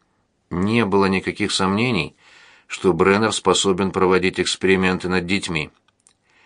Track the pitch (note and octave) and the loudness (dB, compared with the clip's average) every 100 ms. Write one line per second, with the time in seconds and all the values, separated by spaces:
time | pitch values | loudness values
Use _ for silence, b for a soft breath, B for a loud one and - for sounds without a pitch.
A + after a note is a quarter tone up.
0 | _ _ _ _ - E2+ G2 A#2 G#2+ G2 | _ _ _ _ -10 -4 0 0 2 2
1 | G2 F#2+ F2+ D#2+ G2+ - F#2+ G2+ B2 G#2 | 2 0 -2 -4 -4 -2 0 0 0 -2
2 | D2 - b b b b b - F#2+ E2+ | -4 -8 b b b b b -4 0 2
3 | F#2 G2+ A2 G2+ F#2+ F2 G2 F#2 F#2+ F2+ | 4 4 2 0 0 2 2 0 -2 0
4 | F#2 F#2 F2+ F2 F2 - F#2 F#2+ F#2 F#2 | 2 2 0 -2 -4 -2 2 2 2 0
5 | F2+ F#2 F2 G2 - D#2+ D2 _ _ _ | -2 -2 -2 -4 -2 -6 -6 _ _ _
6 | _ _ b b | _ _ b b